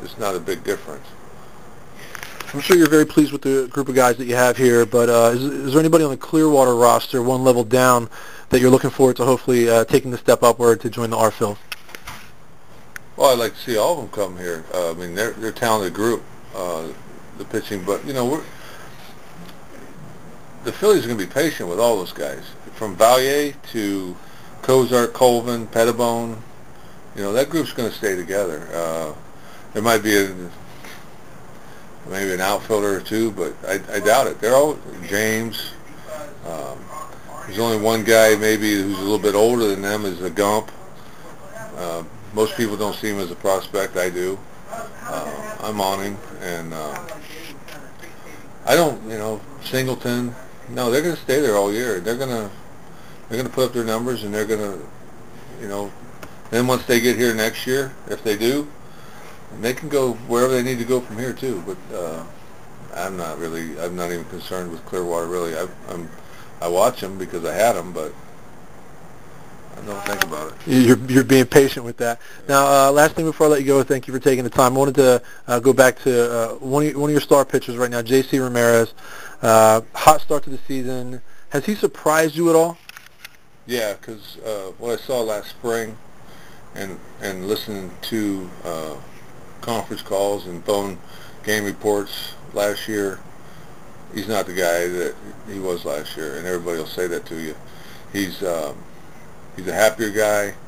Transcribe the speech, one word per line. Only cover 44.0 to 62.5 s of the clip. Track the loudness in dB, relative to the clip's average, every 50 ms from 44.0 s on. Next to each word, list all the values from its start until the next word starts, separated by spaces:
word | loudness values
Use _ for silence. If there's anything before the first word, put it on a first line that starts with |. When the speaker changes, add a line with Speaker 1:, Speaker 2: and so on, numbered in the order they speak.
| -2 -2
Speaker 1:
do. | -2 -2 -4 -4 -4 -6 -10 -14 -16 -16 -16 -14
Uh, | -12 -12 -12 -12 -14 -14 -10 -8 -8 -6 -6 -8 -8 -10 -10 -10 -10 -8
I'm | -8 -6 -2 0
on | 0 0 0 -2
him, | -4 -6 -8 -10 -12 -14 -14 -10
and, | -8 -8 -8 -6 -8 -8 -10
uh, | -8 -8 -8 -8 -10 -10 -12 -14 -14 -14 -14 -14 -14 -14 -14 -14 -14 -14 -14 -14 -14 -14 -16 -16 -16 -16 -16 -16 -16 -16 -14 -14 -14 -16 -16 -16 -6 0
I | 4 4
don't, | 4 4 4 0 -4 -8
you | -10 -8 -6
know, | -6 -6 -6 -8 -10 -12 -14 -12 -8
Singleton. | -4 -2 -2 -2 -2 -4 -4 -4 -4 -2 -2 -4 -6 -8 -10 -14 -16 -16 -16 -14 -10
No, | -6 -2 0 2
they're | 2 2
gonna | 0 0 -4
stay | -4 -2 0 2 2
there | 4 4 4
all | 4 4 2
year. | 0 -2 -2 -2 -2 -4
They're | -2 -4 -4 -2
gonna, | -4 -4 -4 -4 -6 -6 -10 -14 -16 -16 -16 -16 -16 -16 -16 -16 -16 -16 -16 -16 -12 -8
they're | -6 -4
gonna | -4 -4 0
put | 0 0 0
up | 0
their | -2 -2
numbers, | 0 -2 -2 -2 -2 -4 -4 -4
and | -4 -2
they're | -2 0
gonna, | 0 -2 -2 -2 -4 -6 -8 -12 -14 -14 -16 -16 -16 -16 -16 -16 -16 -14 -14 -14 -14 -14 -12
you | -10 -8
know, | -6 -6 -6 -8 -10 -14 -14 -16 -14 -14 -14 -14 -16 -16 -10 -2
then | 0 0 2 2
once | 2 0 2
they | 2 2 4
get | 4 4 2 4
here | 2 0 2
next | 0 -2 -2 -2 -4 -4
year, | -2 -2 -2 -2 -4 -8 -12 -10 -10
if | -8 -6 -2
they | -2 -2 0
do, | 2 0 0 0 -2 -6 -10 -16 -18 -16 -16 -16 -16 -16 -14 -14 -14 -14 -14 -14 -14 -14 -10 -6
they | -4 -4 -4
can | -4 -6 -2
go | 0 0 2 0 -2 -4 -4 0
wherever | 2 4 4 4
they | 4 2
need | 0 0 -2 -4
to | -2
go | 0 0 0
from | -2 -4 -8 -6
here | -6 -6
too. | -6 -6 -6 -6 -6 -6 -6
But, | -8 -10 -10 -10 -12 -8 -8
uh, | -6 -6 -8 -10 -12 -12 -14 -14 -14 -16